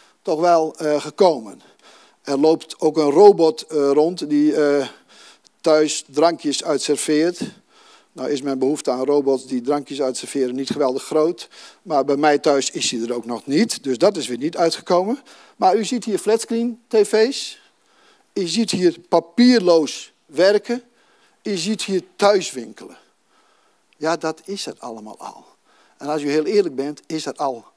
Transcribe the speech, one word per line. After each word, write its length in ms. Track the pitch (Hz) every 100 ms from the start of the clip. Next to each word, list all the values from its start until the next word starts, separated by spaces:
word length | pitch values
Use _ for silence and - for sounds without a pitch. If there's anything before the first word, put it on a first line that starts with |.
| _ _
toch 180 | - 156
wel, 360 | 175 170 160 -
eh, 240 | 156 147
gekomen. 600 | 151 - 190 139 110 - - _ _ - _ _
Er 160 | - 139
loopt 420 | 156 160 - -
ook 180 | 160 156
een 120 | 147
robot, 520 | 143 208 170 160 156
eh, 300 | - 156 139
rond 380 | 143 160 180 151
die, 260 | 147 151 156
eh, 320 | 147 143 127 - _ - - - _ _
thuis 440 | 165 156 156 - -
drankjes 560 | 139 165 165 151 135
uitserveert. 800 | 170 196 - 143 - 151 165 180 - - _ _ _ - _ -
Nou 140 | 131
is 120 | 143
mijn 180 | 139 131
behoefte 320 | 131 147 -
aan 140 | 127 131
robots 420 | 147 139 131 -
die 140 | 127
drankjes 400 | 120 147 135 139
uitserveren 540 | 131 123 143 139 127 127
niet 140 | 131
geweldig 340 | 143 135 135
groot. 460 | - 156 156 175 - - - _
Maar 240 | 190 147 143
bij 100 | 143
mij 220 | 151 147
thuis 340 | 151 139 131
is 200 | - 120
hij 100 | 120
er 120 | 117
ook 120 | 120 113
nog 200 | 120 -
niet, 380 | 147 226 -
dus 140 | 139 120
dat 200 | 196 196
is 100 | 127
weer 100 | 120
niet 200 | 147 151
uitgekomen. 600 | 165 - - 180 190 277 - - - -
Maar 220 | 185 208
u 80 | 196
ziet 180 | 247
hier 140 | 220 190
flatscreen 640 | - 226 - 233 240 226 _
tv's. 720 | 226 202 220 226 277 - - _ _ _ _ _ _ _
U 140 | - 175
ziet 240 | 180 214
hier 280 | 190 180 -
papierloos 1120 | - 170 170 - 247 240 180 165 143 - - _ _
werken. 580 | 147 185 208 208 240 - _ _ _ _ _
U 140 | 220 190
ziet 240 | 175 220
hier 220 | - 190 175 -
thuiswinkelen. 840 | 202 208 165 131 110 107 95 - _ _ _ _ _ _ _ _ _ -
Ja, 200 | 156 165
dat 240 | 160 156 -
is 200 | 196 -
er 100 | 156
allemaal 400 | 120 113 107 -
al. 280 | - - - _ _ _ _ -
En 100 | 139
als 140 | 151
u 80 | 143
heel 160 | 151 151
eerlijk 300 | 214 175 131
bent, 260 | 139 147 -
is 180 | 160 147
er 80 | -
al 300 | 143 117 -